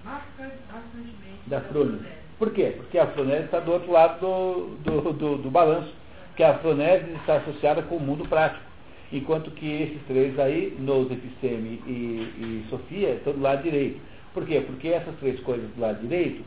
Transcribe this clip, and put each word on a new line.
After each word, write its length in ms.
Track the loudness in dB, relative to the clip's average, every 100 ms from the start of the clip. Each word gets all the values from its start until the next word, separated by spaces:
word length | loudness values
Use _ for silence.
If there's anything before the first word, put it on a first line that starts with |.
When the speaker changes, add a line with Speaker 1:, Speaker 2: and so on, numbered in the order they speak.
Speaker 1:
Marca-, 480 | -10 -10 -12 -14 -14 -14 -14
marcantemente 680 | -14 -14 -14 -14 -14 -16 -16 -6
Speaker 2:
Da 120 | -6
Speaker 1:
da 60 | -2
Speaker 2:
Fronese. 300 | 2 2 0
Speaker 1:
Fronese. 180 | -8 -14 -16 -2
Speaker 2:
Por 120 | 0
quê? 220 | 2 2 0
Porque 200 | -2 4
a 100 | 4
Fronese 380 | 4 2 2 2
está 140 | -2
do 120 | 2
outro 200 | 0 6
lado 280 | 8 8 6
do, 840 | 0 0 0 -2 -4 -4 0 0
do, 120 | 0
do, 240 | 0 0 0
do 140 | 2
balanço, 420 | 6 6 6 0 -12 -16 -18 -16
porque 140 | 4
a 140 | 6 6
Fronese 520 | 4 2 6 4 4
está 240 | -6 2 2
associada 460 | 2 0 2 2
com 140 | 0 -2
o 20 |
mundo 280 | -2 -2 2
prático, 360 | 2 2 0 -14 -16 -18 -18 -8
enquanto 380 | -6 0 0 -2
que 140 | -8 -6
esses 360 | -4 -4 -6 0
três 320 | 4 4 4
aí, 360 | 2 2 -2 -4
Nous, 320 | 2 2 2
Episteme 720 | -2 -8 -6 -4 -2 -4 -8 -6
e, 60 |
e 760 | -6 -4 -4 -6 -8 -8 -8 -6
Sofia, 440 | -10 -8 -2 0
estão 200 | 0 -2
do 80 | 0
lado 200 | 2 2
direito. 380 | 0 0 0 -4 -14 -16 -10
Por 120 | -8 0
quê? 180 | 0 0
Porque 220 | -6 0
essas 280 | 0 -2 -4
três 200 | -4 -2
coisas 280 | -4 -4 -4
do 100 | -4
lado 180 | -2 -2
direito 440 | -2 0 -2 -4